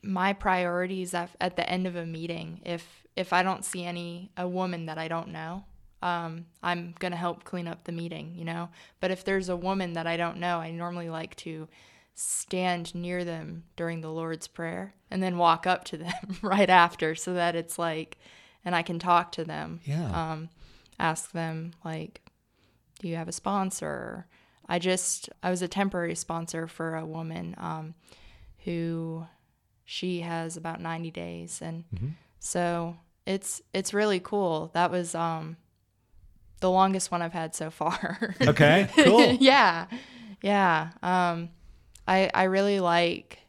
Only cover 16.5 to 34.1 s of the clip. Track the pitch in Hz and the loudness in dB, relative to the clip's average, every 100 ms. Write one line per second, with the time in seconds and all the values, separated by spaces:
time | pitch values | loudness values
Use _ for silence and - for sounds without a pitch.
16.5 | 202 185 185 170 - 160 160 - 180 170 | 4 8 10 8 4 -4 -2 -4 0 2
17.5 | 170 165 - 170 160 160 - - - - | 0 -4 -4 -4 -4 -8 -14 -20 -20 -20
18.5 | _ 175 175 165 170 175 175 175 - 160 | _ -2 0 0 -4 4 4 4 -6 -6
19.5 | 156 156 165 147 151 156 165 160 156 165 | -6 -8 -10 -4 -4 -2 -2 -4 -6 -10
20.5 | _ - - _ _ 165 160 - 170 165 | _ -20 -20 _ _ -2 -2 -6 -6 -6
21.5 | 160 165 170 165 160 160 - _ _ _ | -6 -10 -12 -10 -8 -10 -16 _ _ _
22.5 | _ _ _ _ _ 185 165 165 170 - | _ _ _ _ _ -6 -6 -6 -6 -2
23.5 | 202 190 - 151 135 120 - - _ _ | 0 -2 -4 -6 -6 -8 -10 -14 _ _
24.5 | _ - 175 180 185 - - - - 180 | _ -4 -2 2 0 0 -4 -8 -6 -4
25.5 | 180 180 196 196 196 170 165 - 165 165 | -2 -2 0 0 0 -2 -4 -6 -6 -6
26.5 | 165 165 - 165 160 160 160 165 165 170 | -8 -8 -6 -6 -6 -8 -10 -8 -8 -10
27.5 | 170 170 160 156 165 _ - - - - | -10 -8 -8 -10 -16 _ -20 -20 -20 -20
28.5 | - - 170 165 165 165 160 165 _ _ | -12 -6 -4 -4 -4 -6 -8 -12 _ _
29.5 | _ _ _ - - 180 175 170 165 165 | _ _ _ -14 -6 -4 -4 -4 -6 -6
30.5 | 170 165 165 165 165 165 165 170 170 170 | -8 -8 -8 -6 -6 -6 -8 -10 -10 -12
31.5 | - 160 165 165 92 120 160 _ _ - | -10 -10 -10 -10 -6 -6 -8 _ _ -6
32.5 | 180 175 170 170 170 _ _ - 190 - | -2 0 0 -4 -8 _ _ -4 -4 -4
33.5 | - _ 196 190 202 214 | -10 _ -4 -2 2 2